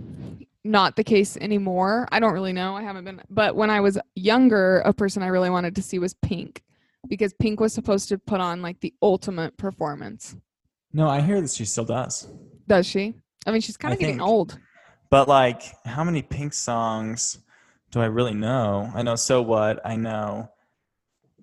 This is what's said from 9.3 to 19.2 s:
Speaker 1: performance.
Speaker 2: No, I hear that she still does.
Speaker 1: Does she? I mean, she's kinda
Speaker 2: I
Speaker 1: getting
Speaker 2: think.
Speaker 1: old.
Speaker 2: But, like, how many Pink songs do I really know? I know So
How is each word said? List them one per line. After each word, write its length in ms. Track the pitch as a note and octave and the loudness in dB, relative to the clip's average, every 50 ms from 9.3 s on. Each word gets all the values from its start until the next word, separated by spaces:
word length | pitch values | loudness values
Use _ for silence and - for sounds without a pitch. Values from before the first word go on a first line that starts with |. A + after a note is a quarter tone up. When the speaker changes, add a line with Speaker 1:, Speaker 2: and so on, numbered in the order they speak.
| F#3 E3+ E3 - - | -6 -4 -6 -6 -8
Speaker 1:
performance. 800 | - - G3 F#3 - E3 D3+ C#3+ - - G2+ A2 G#2+ - - - - _ _ _ _ _ _ _ _ _ _ - | -8 -8 -8 -6 -6 -6 -6 -6 -8 -12 -14 -14 -16 -18 -20 -20 -20 _ _ _ _ _ _ _ _ _ _ -2
Speaker 2:
No, 160 | D3+ D#3 D3+ | 0 2 2
I 100 | C#3 C#3+ | 2 2
hear 200 | D3 F3 G3+ G3 | 2 2 2 0
that 100 | E3+ C3 | 0 -2
she 140 | - - A2+ | -4 -6 -6
still 200 | G#2 - A#2 A#2 | -4 -4 -4 -4
does. 420 | A2+ A2+ B2+ B2+ - - - - - - - - - - - _ | -2 -2 -4 -4 -4 -8 -10 -10 -12 -18 -20 -20 -20 -20 -8 _
Speaker 1:
Does 180 | - G#3 F3+ F3+ | 2 4 4 4
she? 280 | - - G3 G3 G#3+ A3+ - _ _ _ _ - | 2 0 -2 -4 -4 -6 -12 _ _ _ _ -4
I 60 | G3 | -2
mean, 100 | A3 A3+ | 0 0
she's 160 | A3 - G#3+ | -2 -4 -8
kinda 180 | - - - - | -8 -4 -4 -2
Speaker 2:
I 40 | G4 | -2
Speaker 1:
getting 160 | F4+ D#4 C#4+ A#3 | -2 -2 -2 0
Speaker 2:
think. 20 | E3+ | 0
Speaker 1:
old. 300 | G3 A3+ G#3+ E3+ - - - - _ _ _ _ _ _ _ _ _ | 2 2 2 2 0 -6 -14 -20 _ _ _ _ _ _ _ _ _
Speaker 2:
But, 160 | - C#3 C3+ | 6 6 8
like, 340 | C3+ C#3 C3+ C3 B2 A#2+ - - - - - - | 8 6 6 6 4 2 -2 -10 -18 -20 -16 -14
how 180 | A#2+ A2+ D3 E3 | -10 -6 -4 -2
many 160 | F3 E3+ D3 | -2 -2 -4
Pink 320 | B2 - - C3+ D3 D3 - | -4 -6 -8 -8 -8 -8 -8
songs 840 | - - - A#2+ A#2 A2+ A2+ A2 A2 A2 A2 A2+ A#2 - - - - _ _ _ _ _ _ _ _ _ _ | -8 -6 -4 -2 -2 -2 -2 -2 -4 -6 -6 -6 -6 -6 -6 -8 -10 _ _ _ _ _ _ _ _ _ _
do 80 | - A#2+ | -2 -2
I 60 | A#2 | 0
really 280 | A2 A2 A#2 B2 A#2+ G#2+ | 0 0 0 0 0 -2
know? 560 | G#2 G#2+ A2+ C3 C3+ A2+ G#2 G2+ G2+ G#2 A#2 - | -2 -2 0 0 0 0 0 0 -2 -4 -4 -6
I 80 | A#2 A#2+ | -4 -2
know 120 | A#2+ A#2 | -2 -2
So 240 | A#2 | -2